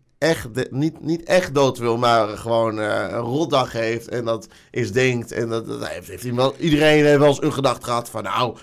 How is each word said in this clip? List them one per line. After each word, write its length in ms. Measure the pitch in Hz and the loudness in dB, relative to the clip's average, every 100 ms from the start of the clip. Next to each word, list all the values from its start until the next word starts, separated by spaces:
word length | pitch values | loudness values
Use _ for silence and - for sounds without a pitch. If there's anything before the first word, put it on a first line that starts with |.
| _ - | _ -2
echt 360 | 160 160 123 | 0 0 -4
de-, 140 | 113 - | -6 -6
niet, 300 | 127 156 160 | -2 -4 -4
niet 180 | 151 165 | -6 -6
echt 300 | - 180 180 | 0 0 2
dood 240 | 139 135 123 | 2 2 2
wil, 180 | 117 117 | -2 0
maar 320 | 120 117 107 | 2 2 2
gewoon, 520 | 104 117 117 113 110 | -4 -2 0 0 -2
eh, 240 | 107 104 98 | -2 -2 -4
een 80 | 107 | -4
rotdag 540 | 120 139 160 135 123 | -4 -4 0 0 0
heeft 360 | 117 113 117 - | -2 -4 -4 -6
en 160 | 123 | -6
dat 240 | 113 113 - - _ | -4 -4 -6 -20 _
is 220 | - 113 | -6 -2
denkt 400 | 113 127 120 113 | 0 0 0 -4
en 160 | - 117 | -6 -4
dat, 180 | 113 - | -4 -6
dat 220 | 117 92 | -10 -8
heeft, 200 | 82 92 | -10 -12
heeft 140 | 92 | -12
hij 120 | 123 | -6
wel, 200 | 120 131 - | 0 0 0
iedereen 460 | 156 147 156 151 | 0 4 6 6
heeft 140 | 147 143 | 6 6
wel 100 | 147 | 6
eens 140 | 143 | 4
een 100 | 156 | 0
gedachte 320 | 123 139 151 | 0 -2 -2
gehad 260 | - 120 117 | -4 -4 -4
van, 120 | 110 | -8
"Nou, 340 | 98 104 123 - | -6 -2 -2 -6